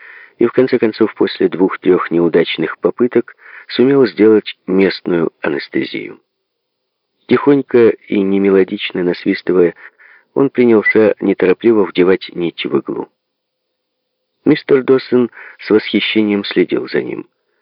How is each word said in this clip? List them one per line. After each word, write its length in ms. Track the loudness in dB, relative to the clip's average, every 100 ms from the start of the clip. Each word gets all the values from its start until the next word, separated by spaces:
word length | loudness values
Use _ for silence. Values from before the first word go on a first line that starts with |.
| -20 -20 -10 -2
и, 80 | 0
в 60 |
конце 260 | 0 0 0
концов, 360 | -2 0 -2
после 340 | 0 -4 -2 -2
двух-трёх 600 | 0 -2 -2 0 0 0
неудачных 680 | -2 0 0 0 -4 -6 -4
попыток 560 | -4 -2 -2 -2 -4 -10 -20 -20 -8
сумел 380 | 0 2 4 2
сделать 520 | 4 4 4 0 -10 -4
местную 640 | 0 0 -2 -4 -2 -2 _
анестезию. 800 | -6 -6 -6 -8 -6 -10 -14 -20 _ _ _ _ _ _ _ _ _ _ -2
Тихонько 600 | 0 2 0 2 2 4
и 320 | 2 -4 -2
немелодично 800 | 0 0 2 2 2 -4 -8 -4
насвистывая, 720 | -4 -4 -4 -4 -2 2 0 -2 -20 _ -20 _ _
он 160 | -2 -2
принялся 640 | 2 2 4 2 2 2 0
неторопливо 640 | -2 0 0 2 2 2
вдевать 460 | 0 0 0 0 -4
нить 300 | -8 -8 -6
в 120 | -6 -6
иглу. 320 | -6 -10 -12 _ _ _ _ _ _ _ _ _ _ _ _ _
Мистер 380 | 0 0 2 0
Досон 480 | 2 0 0 -2 -2 -6 -20 -10
с 100 | 0
восхищением 720 | 0 0 -4 -2 0 0 -2
следил 440 | -2 -2 0 -2 -4
за 140 | -6
ним. 260 | -6 -10 -12 _ _ _